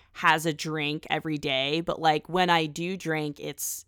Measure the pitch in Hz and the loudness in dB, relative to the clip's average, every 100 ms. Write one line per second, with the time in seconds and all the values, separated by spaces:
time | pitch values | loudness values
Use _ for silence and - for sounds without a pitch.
0 | _ - 175 160 160 147 165 156 147 151 | _ 0 4 4 2 -2 -4 -2 -2 -4
1 | - 151 160 151 147 135 135 160 170 - | -2 -2 -2 -4 0 0 2 0 -2 0
2 | 160 156 151 175 180 170 160 147 170 185 | 2 2 0 2 4 4 2 -2 -4 -4
3 | 165 156 151 143 147 143 - - | -4 -2 -4 -6 -10 -8 -8 -8